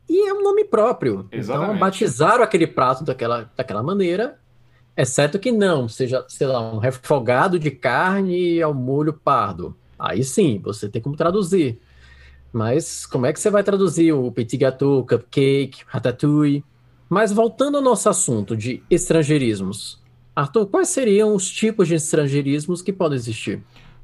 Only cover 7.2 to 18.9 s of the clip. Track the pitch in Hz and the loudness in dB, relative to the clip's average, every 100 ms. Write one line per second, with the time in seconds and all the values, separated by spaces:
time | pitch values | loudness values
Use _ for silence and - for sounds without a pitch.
7.2 | 117 123 180 175 151 - - 127 180 196 | 2 2 2 0 -2 -2 -2 0 0 0
8.2 | 190 175 175 170 160 139 127 139 151 151 | 0 0 0 0 0 -2 -2 0 -2 -2
9.2 | - 131 101 87 82 - _ _ - - | 0 0 0 -4 -10 -12 _ _ -6 -4
10.2 | 135 - 175 101 - 107 104 120 127 147 | -2 2 2 0 -6 -8 -8 -6 -8 -2
11.2 | 160 190 175 190 139 113 _ - - - | 0 0 0 0 0 -4 _ -20 -20 -20
12.2 | - - - 117 110 135 156 - - 143 | -20 -20 -10 -4 0 0 -2 -10 -6 -2
13.2 | 127 151 214 202 202 196 190 147 165 147 | -2 0 0 2 2 2 0 2 2 2
14.2 | 123 120 113 131 135 131 139 139 120 117 | -2 -4 -4 0 0 2 2 2 2 -2
15.2 | - - 135 139 135 - - - 123 120 | 0 0 2 2 -2 -8 -8 -4 -4 0
16.2 | 147 147 147 143 - _ _ _ _ 185 | 2 2 2 0 -4 _ _ _ _ 0
17.2 | 220 208 226 226 277 285 269 233 220 202 | 2 2 0 2 0 2 2 4 2 2
18.2 | - 117 101 113 107 123 - | 0 -2 -2 -4 -4 -8 0